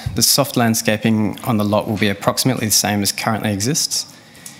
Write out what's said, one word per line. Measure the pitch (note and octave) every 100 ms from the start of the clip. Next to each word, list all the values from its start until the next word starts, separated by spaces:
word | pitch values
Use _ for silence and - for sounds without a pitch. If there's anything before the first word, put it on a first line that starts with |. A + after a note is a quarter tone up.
| - -
the |
soft | - - C3+ -
landscaping | A#2 A2+ - G#2+ A2+ A2 G#2+ -
on | - G#2+
the | G#2
lot | G#2+ -
will | G#2
be | G#2+
approximately | G2 - A#2 C3+ A#2+ A2
the |
same | - G#2 G#2
as | G2
currently | - - G#2+ G#2+
exists. | G2+ A2 E3 - - - - - - -